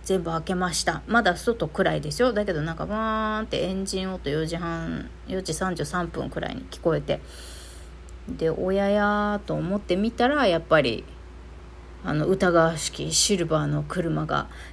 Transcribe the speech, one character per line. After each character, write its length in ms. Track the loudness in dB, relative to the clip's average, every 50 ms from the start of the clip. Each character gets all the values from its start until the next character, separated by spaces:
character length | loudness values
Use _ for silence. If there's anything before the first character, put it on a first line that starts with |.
| -2
全 200 | 0 0 2 2
部 80 | 0
開 120 | -2 -2 0
け 120 | 0 0
ま 180 | 0 0 0 0
し 100 | 0 0
た。 200 | 0 0 -2 -2
ま 160 | 2 4 6 6
だ 140 | 6 2
外 320 | 4 2 0 0 0 -2 -2
暗 280 | 0 2 2 2 2
い 40 | 0
で 100 | -2 -2
す 120 | 0 2 2
よ。 100 | 2 4
だ 140 | 2 0
け 80 | 0 0
ど 80 | 0 -2
な 100 | -2 -4
ん 40 |
か 100 | -4 -4
バ 540 | -4 -2 -2 -2 0 0 0 0 -2 -2 -2
ー 20 | -4
ン 20 |
っ 20 |
て 180 | -2 -2 -2 0
エ 80 | 0 -2
ン 120 | -2 -2
ジ 160 | -2 -2 -2
ン 140 | -2 -4 -4
音、 160 | -4 -4 -2
四 160 | -2 0 -2
時 100 | -2 -2
半、 540 | -4 -4 -4 -4 -4 -4 -4 -6 -6 -8 -10 -12 -14 -8 -6
四 140 | -4 -4 -2
時 100 | -4 -2
三 220 | -2 -2 -2 -2
十 100 | -2 -4
三 240 | -2 -2 -2 -4 -2
分 220 | -4 -4 -6 -4
く 100 | -4 -4
ら 100 | -6 -4
い 60 | -6
に 80 | -8 -10 -12
聞 100 | -14 -2
こ 160 | 2 2 2
え 60 | 2 2
て、 180 | 0 -2 -2 -4 -8 -14 -14 -14 -12 -12 -14 -14 -14 -14 -16 -16 -16 -16 -16 -16 -16 -16 -14 -10
で、 220 | -10 -4 0 0 0
お 240 | 2 2 0 2 2
や 160 | 2 4 4
や 520 | 4 4 4 4 4 2 2 0 0 -2 -2
ー 20 |
と 60 | -2 -2
思 240 | -2 0 0 -2
っ 20 | -2
て 180 | 0 0 2
み 140 | 2 2 0
た 160 | 2 2 2
ら、 200 | 4 4 4 4
や 120 | 4 4 2
っ 40 | 4
ぱ 180 | 4 4 4
り、 240 | 4 4 0 -2 -6 -10 -14 -16 -16 -16 -18 -18 -16 -16 -16 -16 -16 -18 -18 -18 -18 -18 -16 -10 -6
あ 120 | -2 0
の、 120 | 2 2
疑 320 | 2 4 4 6 6 8 8
わ 200 | 8 6 4 0
し 120 | -4 -6
き 220 | -6 -6 -4 0 2
シ 240 | 2 4 4 4
ル 80 | 2 4
バ 200 | 2 2 2 2
ー 20 |
の 180 | 2 0 0 -2
車 380 | -2 -2 -2 0 0 0 0 0
が 240 | 0 0 0 -2 -2 -8 -14 -16 -16